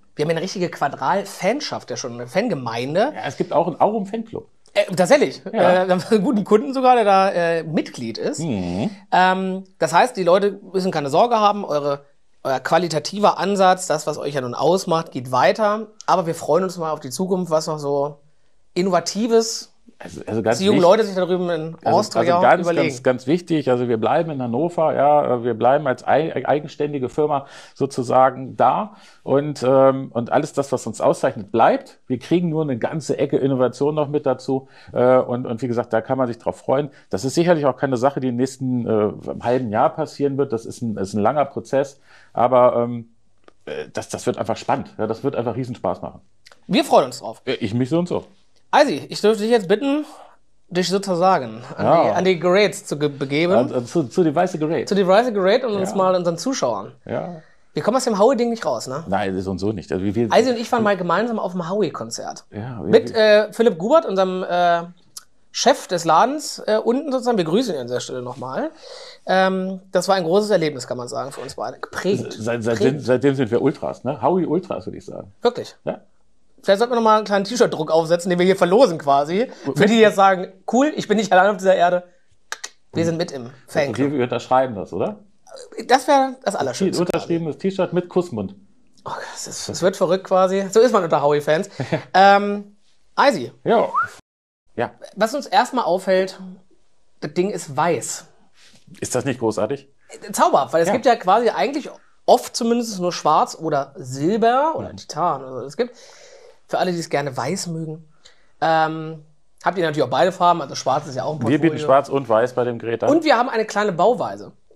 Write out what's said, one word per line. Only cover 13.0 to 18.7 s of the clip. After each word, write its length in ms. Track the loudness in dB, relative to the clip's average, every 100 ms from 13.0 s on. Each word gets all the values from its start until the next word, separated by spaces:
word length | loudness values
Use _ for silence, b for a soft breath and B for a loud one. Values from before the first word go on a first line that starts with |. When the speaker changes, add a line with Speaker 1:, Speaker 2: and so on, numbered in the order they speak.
| -6 0 2 2
Speaker 1:
Ansatz, 480 | 0 2 4 2 0
das, 180 | -4 -4
was 100 | -6
euch 160 | -4
ja 80 | -4
nun 140 | -4
ausmacht, 560 | 0 2 2 0 -2 -2
geht 220 | -10 -4
weiter. 560 | 2 2 2 0 -2 -6 -8 0
Aber 200 | 0 0
wir 80 |
freuen 300 | -4 0 0
uns 140 | 0 -4
mal 140 | -6
auf 80 | -6
die 100 | -8
Zukunft, 400 | -6 -2 -2 0
was 160 | -2 -2
noch 120 | -4
so 380 | -2 -2 -2 -6 _ _ _ _ _